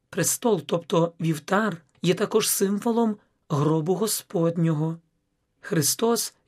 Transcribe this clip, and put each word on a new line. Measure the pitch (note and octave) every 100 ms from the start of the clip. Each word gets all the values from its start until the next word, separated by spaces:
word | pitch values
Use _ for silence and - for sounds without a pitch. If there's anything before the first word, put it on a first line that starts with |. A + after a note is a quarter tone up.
| _
престол, | - E3 - A#3+ G3 -
тобто | F3 - F3 E3 -
вівтар, | E3 D#3 - G3 A3 E3 - _
є | E3
також | F3+ G3+ A3 G#3
символом | - G3 G3+ A#3+ A3+ A3+ G#3 _ _ _
гробу | D3 D3+ D#3+ D#3 F3+
Господнього. | G#3+ - - F3+ E3 E3+ E3 D3+ D#3+ E3 _ _ _ _ _ _
Христос, | - E3 C#3+ - A3+ A#3 - -